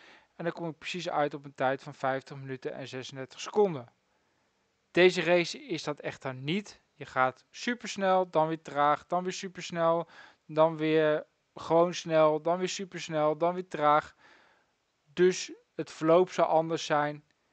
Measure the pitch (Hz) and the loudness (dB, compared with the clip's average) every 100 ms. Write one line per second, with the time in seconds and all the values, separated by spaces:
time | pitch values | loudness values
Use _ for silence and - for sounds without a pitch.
0 | - - _ - 170 165 170 147 - 180 | -20 -20 _ -10 -8 -6 -8 -10 -10 -8
1 | 165 151 147 147 143 - 135 135 143 135 | -4 -2 -2 -4 -12 -4 -2 -2 -8 -6
2 | 131 135 - 139 135 131 147 127 123 127 | -4 -4 -8 -14 -12 -10 -10 -10 -12 -12
3 | 123 135 131 - - 214 202 143 120 _ | -12 -14 -14 -14 -4 2 2 0 -12 _
4 | _ _ _ _ _ _ _ _ _ 165 | _ _ _ _ _ _ _ _ _ 6
5 | 180 175 160 175 165 - 285 160 - 147 | 6 6 2 2 2 -6 -8 -8 -6 -8
6 | 151 - 139 131 139 190 208 - _ - | -8 -10 -10 -8 -4 -4 -6 -16 _ -20
7 | 135 131 131 - _ - 240 240 202 - | -6 0 0 0 _ -10 -6 -6 -8 -2
8 | 190 185 185 160 156 160 - 143 147 147 | 2 2 2 0 0 -2 -6 0 2 2
9 | - 175 180 - 196 180 - 175 165 170 | -2 -4 -4 -8 -10 -12 -8 -2 0 0
10 | 165 - - _ - 151 160 156 156 156 | -2 -12 -20 _ -4 2 2 2 0 2
11 | 151 151 - _ _ - - 165 175 165 | 2 0 -4 _ _ -12 0 4 4 0
12 | 170 160 156 156 160 180 185 - 190 170 | 0 4 4 2 0 -2 -2 -6 -10 -12
13 | 160 156 151 151 170 180 180 156 147 151 | -6 -2 0 0 0 -2 -6 0 4 4
14 | - - _ _ _ _ _ _ _ _ | 2 -10 _ _ _ _ _ _ _ _
15 | _ 160 180 175 - 415 _ - 151 - | _ 2 2 2 -6 -14 _ -12 -12 -2
16 | 160 170 180 - 165 160 165 160 - 151 | 4 6 4 2 2 2 2 -2 -2 0
17 | 147 147 _ _ _ | 0 -4 _ _ _